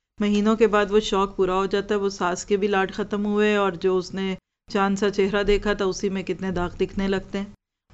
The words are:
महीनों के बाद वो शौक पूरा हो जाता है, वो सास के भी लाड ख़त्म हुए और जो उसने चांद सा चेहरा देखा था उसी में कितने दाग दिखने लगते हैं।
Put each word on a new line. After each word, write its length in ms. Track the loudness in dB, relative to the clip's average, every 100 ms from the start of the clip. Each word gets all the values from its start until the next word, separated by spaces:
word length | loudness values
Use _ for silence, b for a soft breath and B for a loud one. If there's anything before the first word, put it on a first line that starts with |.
| _ -4
महीनों 340 | 0 2 2 4
के 100 | 4
बाद 220 | 4 2
वो 100 | 2
शौक 320 | 2 0 0 0
पूरा 180 | 0
हो 120 | 0 0
जाता 260 | -2 0
है, 60 | -2
वो 100 | -2
सास 340 | -2 -2 -2
के 120 | -2 0
भी 120 | 2
लाड 220 | 0 0
ख़त्म 340 | -4 -4 -2 0
हुए 280 | 2 2 4
और 200 | 2 0
जो 180 | 0 0
उसने 380 | -2 -4 -4 -6 -10 _ -6
चांद 280 | 0 0 2
सा 120 | 0
चेहरा 320 | 2 0 2
देखा 300 | 2 2 2
था 100 | 0 -2
उसी 240 | -2 -4
में 120 | -4
कितने 280 | -4 -6 -4
दाग 240 | -4 -4 -2
दिखने 300 | -4 -2 -2
लगते 300 | -2 -4 -8
हैं। 160 | -8 -12 _ _ _